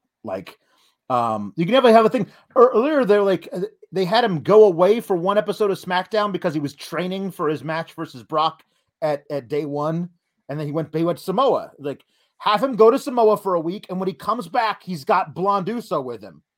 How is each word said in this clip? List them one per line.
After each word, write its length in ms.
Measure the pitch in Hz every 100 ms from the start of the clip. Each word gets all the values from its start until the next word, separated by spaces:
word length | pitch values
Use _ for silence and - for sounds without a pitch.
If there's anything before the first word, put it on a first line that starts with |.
| _ _
Like, 340 | 110 95 90 - _ _ _ _ -
um, 460 | 127 117 107 101 -
you 80 |
can 80 | 170
definitely 220 | 254 254
have 100 | 226
a 60 | 220
thing. 160 | 247 196 _ _
Ear-, 160 | - 508
earlier, 300 | 214 277 302 202
they're 160 | 208
like, 260 | 196 175 -
uh, 100 | 185 196 _ _
they 140 | 170
had 200 | 180 220
him 180 | 233 165
go 220 | 123 214
away 360 | 214 165 180 226
for 160 | - 180
one 220 | 180 202
episode 320 | 208 190 208
of 80 | 185
SmackDown 520 | 185 180 185 214 208
because 200 | 180 185
he 80 | 151
was 140 | 143
training 560 | - - 156 180 190 190
for 180 | 175 156
his 160 | 151
match 300 | 139 160 160
versus 280 | - 160 127
Brock 400 | 107 156 156 - _ _ _ _
at, 240 | 156 143 -
at 180 | 143 117
day 160 | 147
one. 460 | 151 143 151 165 175 _ _ _ -
And 100 | 147
then 60 | 147
he 60 |
went, 220 | 147 156
he 100 | 156
went 120 | 165 170
to 60 |
Samoa. 480 | - 190 269 135 85 -
Like, 260 | 143 131 _ _ _ _
have 240 | - 208
him 140 | 269 214
go 140 | 220
to 80 | 269
Samoa 380 | 277 247 214 208
for 160 | 202
a 60 | 175
week. 260 | 160 208 -
And 100 | 185
when 80 | 190
he 40 |
comes 340 | - - 233 170
back, 340 | 247 220 196
he's 220 | - 170
got 300 | 135 185 185
Blonde 340 | 143 190 202 180
Uso 300 | 233 - 160
with 200 | 127 113
him. 200 | 98 73 _